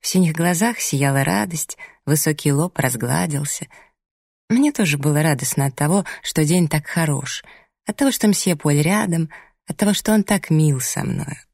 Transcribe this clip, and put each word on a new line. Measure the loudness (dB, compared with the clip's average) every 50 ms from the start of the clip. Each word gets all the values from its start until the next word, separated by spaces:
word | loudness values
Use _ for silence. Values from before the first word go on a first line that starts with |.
В | -8
синих | -2 0 2 2 2 2
глазах | 0 0 0 0 0 0 -2 -2 -4
сияла | -6 -4 -2 0 0 2 2 2 2
радость, | 2 0 0 -2 -4 -6 -8 -8 _ -12 _ -18 -20 -20 _ _
высокий | -2 0 0 2 -2 -2 0 0 0 0
лоб | 0 -2 -2 _ -2
разгладился. | -2 -2 -2 -4 -4 -2 -2 -2 -2 -2 -2 -4 -4 -4 -6 -8 -10 -14 -18 -20 -20 _ _ _ _ _ _ _ _ _ _ _ _ _
Мне | 2 2 2 2 2
тоже | 0 0 0 0 0
было | 0 0 2 2 2
радостно | 2 0 0 -2 -4 -2 0 0
от | -2 0
того, | -2 -2 0 2 0 0 -2 -10 -12 -12
что | -6 0 0 2
день | 2 4 2 2 2
так | 0 -2 -4
хорош, | -2 -2 -2 0 0 0 -2 -4 -6 -10 -12 -14 -16 -20 -20 _ _ _ _ _
от | -10 -2
того, | 0 0 0
что | 2 2 2 2
мсье | 2 2 2 -2 -2
Поль | 0 0 2 2 2 2
рядом, | 2 2 0 0 0 0 -2 -2 -4 -6 -18 -20 _ _ _ _
от | -14 -2
того, | 0 2 2 2
что | 0 2 2 2
он | 2 4
так | 2 0 -2 0 2
мил | 2 4 4 4 2 0
со | -2 -6 -6 -4 -4
мною. | -4 -4 -4 -4 -8 -10 -14 -16 _